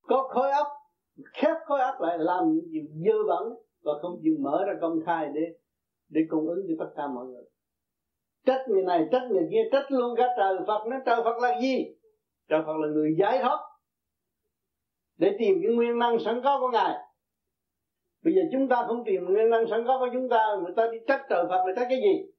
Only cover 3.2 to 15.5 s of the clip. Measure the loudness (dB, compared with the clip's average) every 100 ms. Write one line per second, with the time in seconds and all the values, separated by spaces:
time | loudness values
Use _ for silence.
3.2 | 2 0 -4 -10 _ _ -6 -4 -6 -2
4.2 | 0 0 0 0 0 -2 -2 -2 -2 -2
5.2 | -2 -4 -6 -8 _ _ _ _ _ -2
6.2 | 0 -2 -2 -6 -6 -6 -6 -8 -8 -8
7.2 | -12 -16 -20 _ _ _ _ _ _ _
8.2 | _ _ 0 0 2 0 2 2 2 0
9.2 | 2 0 2 0 2 0 2 0 0 0
10.2 | 0 2 0 0 -2 -2 -2 -4 0 0
11.2 | 0 0 0 0 0 -2 -4 -12 _ _
12.2 | _ _ _ -2 0 -4 -2 0 0 2
13.2 | 2 2 0 -2 -6 _ _ _ _ _
14.2 | _ _ _ _ _ _ _ _ _ _
15.2 | 0 2 2